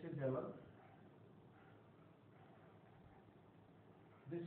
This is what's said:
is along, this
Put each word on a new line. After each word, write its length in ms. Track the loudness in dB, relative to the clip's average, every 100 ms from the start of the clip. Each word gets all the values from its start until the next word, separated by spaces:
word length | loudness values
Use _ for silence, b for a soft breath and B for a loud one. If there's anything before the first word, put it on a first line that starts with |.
| 4
is 160 | 8
along, 300 | 10 10 8 2 -6 -10 -12 -12 -12 -12 -12 -12 -12 -12 -12 -12 -12 -12 -14 -14 -14 -12 -12 -12 -12 -12 -12 -12 -12 -12 -12 -12 -12 -12 -12 -12 -10 -10 -12 -6 4
this 140 | 6